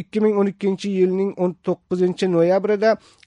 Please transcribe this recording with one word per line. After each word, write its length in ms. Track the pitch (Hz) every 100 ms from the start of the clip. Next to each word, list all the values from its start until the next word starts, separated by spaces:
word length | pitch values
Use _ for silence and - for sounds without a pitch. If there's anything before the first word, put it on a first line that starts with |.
ikki 180 | - 214
ming 140 | 214 202
o'n 80 | 202
ikkinchi 420 | - 202 190 202
yilning 420 | 190 185 185 196 -
o'n 80 | 180 170 -
to'qqizinchi 640 | 175 _ 180 180 175 185
noyabrida 640 | 170 170 190 202 208 220 214 - _